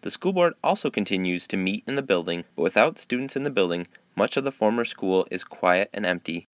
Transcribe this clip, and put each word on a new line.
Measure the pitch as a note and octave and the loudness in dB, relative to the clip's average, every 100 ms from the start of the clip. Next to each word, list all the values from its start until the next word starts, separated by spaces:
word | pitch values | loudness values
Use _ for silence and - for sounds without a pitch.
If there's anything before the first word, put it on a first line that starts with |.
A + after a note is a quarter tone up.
The | - | -8
school | - F3+ | -4 -2
board | F#3 F3 - | 2 2 2
also | - G3+ D3 | 0 0 0
continues | - G2+ G2 F#2 F2+ - | -2 0 0 0 -2 -4
to | G2 | -2
meet | F#2+ G#2 - | -2 -2 -4
in | C#3 | -6
the | |
building, | C3+ F#2 E2 E2+ E2+ - | 0 0 2 -4 -6 -2
but | |
without | E2 G#2 C3 - | 0 4 2 0
students | - B2 C3+ C#3 | -6 -4 -4 -4
in | |
the | C#3+ | -2
building, | B2 F#2 F2 F2 _ _ - | 0 0 0 -6 _ _ -2
much | A2+ - | 0 0
of | |
the | C3+ | -4
former | - G#2+ A#2 | 0 0 2
school | A#2 - F#2+ F#2 - | -2 -4 0 2 2
is | F#2 | -4
quiet | - - F2+ F2+ G2+ | -10 -2 4 4 2
and | - G2 | -2 -2
empty | F2 - E2+ - | -2 -4 -8 -10